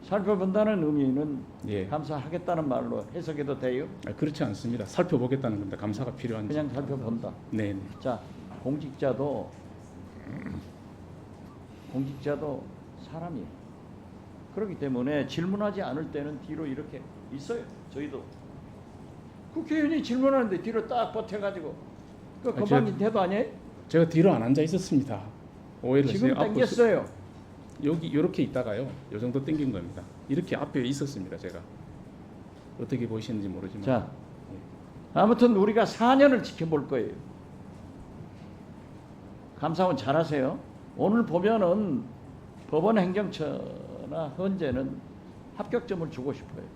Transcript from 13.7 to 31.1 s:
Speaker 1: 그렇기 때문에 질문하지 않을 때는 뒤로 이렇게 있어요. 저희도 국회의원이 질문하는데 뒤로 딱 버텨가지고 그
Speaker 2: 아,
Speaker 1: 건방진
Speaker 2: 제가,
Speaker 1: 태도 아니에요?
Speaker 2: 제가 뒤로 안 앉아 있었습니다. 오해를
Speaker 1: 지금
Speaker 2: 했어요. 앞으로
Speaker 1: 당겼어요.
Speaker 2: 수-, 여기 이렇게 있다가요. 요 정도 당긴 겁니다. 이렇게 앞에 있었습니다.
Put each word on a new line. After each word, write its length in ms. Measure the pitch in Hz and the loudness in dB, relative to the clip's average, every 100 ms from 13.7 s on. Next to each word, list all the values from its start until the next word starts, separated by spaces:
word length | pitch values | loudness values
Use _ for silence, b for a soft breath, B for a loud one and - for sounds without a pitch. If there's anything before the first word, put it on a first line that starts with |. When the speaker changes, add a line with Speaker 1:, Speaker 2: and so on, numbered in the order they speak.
| - - - - - - - - - | -18 -18 -18 -18 -18 -18 -18 -12 -6
Speaker 1:
그렇기 200 | 208 165 | -6 -4
때문에 480 | 139 123 127 151 135 | -2 0 2 2 0
질문하지 540 | - 175 202 208 190 | -2 0 0 0 0
않을 300 | 160 139 151 | -4 -4 -4
때는 280 | 151 147 147 | -4 -4 -8
뒤로 240 | - 151 151 | -8 -6 -4
이렇게 360 | 131 151 131 - - - | -4 -8 -12 -14 -16 -12
있어요. 280 | 139 139 233 - - - | -10 -6 -6 -6 -14 -12
저희도 280 | 131 147 135 - - - - - - - - - - - - - | -8 -6 -8 -12 -16 -16 -16 -16 -16 -16 -16 -16 -16 -18 -18 -8
국회의원이 500 | 320 - 311 294 320 | -8 -2 2 2 2
질문하는데 580 | - 247 269 269 233 175 | 0 4 4 4 4 0
뒤로 240 | 214 226 220 | 0 -2 0
딱 240 | 240 214 | 0 0
버텨가지고 640 | 220 214 208 196 190 151 - - - - - - - | -2 -4 -2 -4 -4 -8 -10 -14 -18 -18 -18 -18 -4
그 60 | - | -2
Speaker 2:
아, 40 | |
Speaker 1:
건방진 440 | 135 208 247 220 185 | 0 6 6 6 4
Speaker 2:
제가, 120 | 208 | 4
Speaker 1:
태도 120 | 220 | 4
아니에요? 240 | 180 202 - - - - - | 4 2 0 -4 -16 -16 2
Speaker 2:
제가 220 | 160 160 | 6 6
뒤로 240 | 160 160 | 8 8
안 100 | 120 | 8
앉아 180 | 117 139 | 6 4
있었습니다. 580 | 156 180 - 147 - 101 101 - - - - - | 4 2 4 4 4 -4 -6 -14 -18 -18 -18 -6
오해를 260 | 120 135 139 | 4 6 6
Speaker 1:
지금 200 | 190 254 | 6 4
Speaker 2:
했어요. 100 | 269 | 6
앞으로 140 | 208 | 4
Speaker 1:
당겼어요. 520 | 226 240 220 233 190 - | 6 4 8 6 6 2
Speaker 2:
수-, 840 | - - - - - - - 147 | -10 -16 -16 -18 -18 -18 -2 2
여기 200 | 165 - | 2 2
이렇게 340 | 143 135 - | 4 4 4
있다가요. 480 | 135 127 117 104 135 98 - | 0 2 0 -2 -2 -6 -8
요 80 | 104 | -4
정도 260 | 123 131 135 | 0 0 0
당긴 260 | 156 135 | 0 2
겁니다. 300 | 98 87 - - - - | 0 -6 -10 -12 -16 -2
이렇게 280 | 135 - - | 0 0 -2
앞에 260 | 143 143 | 0 0
있었습니다. 540 | 120 139 143 | 2 0 -2